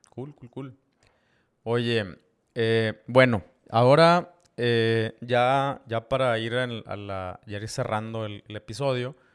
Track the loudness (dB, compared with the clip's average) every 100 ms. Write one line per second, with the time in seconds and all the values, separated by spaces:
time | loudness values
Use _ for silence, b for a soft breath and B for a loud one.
0 | _ -16 -16 -16 -18 -14 -14 -16 _ _
1 | _ _ _ _ _ _ -4 -2 0 -2
2 | -4 -10 _ _ _ -2 0 2 0 -4
3 | 0 4 6 4 -4 _ _ 4 6 8
4 | 6 6 0 _ _ -4 0 2 2 0
5 | -2 -6 -2 2 2 2 0 -4 -6 -8
6 | -4 -2 0 0 -2 -4 -4 -6 -10 -10
7 | -8 -8 -8 -12 -12 -12 -10 -8 -4 -4
8 | -6 -8 -8 -10 -14 -16 -14 -6 -4 -2
9 | -6 -10 _